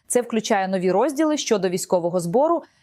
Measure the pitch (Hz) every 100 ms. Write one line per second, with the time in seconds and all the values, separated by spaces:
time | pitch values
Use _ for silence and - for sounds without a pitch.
0 | - 247 240 220 - 196 185 190 180 185
1 | 294 277 311 302 - 208 185 185 - 180
2 | 170 180 170 220 311 330 - _